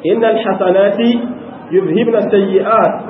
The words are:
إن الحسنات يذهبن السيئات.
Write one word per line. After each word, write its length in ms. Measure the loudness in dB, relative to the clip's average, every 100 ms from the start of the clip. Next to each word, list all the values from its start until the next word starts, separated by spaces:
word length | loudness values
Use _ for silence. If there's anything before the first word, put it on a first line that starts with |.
إن 200 | 0 2
الحسنات 760 | 2 0 -2 -2 0 2 2 2 0 0 -2 -10 -12 -16 -2
يذهبن 460 | -2 0 0 0 0
السيئات. 800 | 0 0 2 0 2 2 2 -2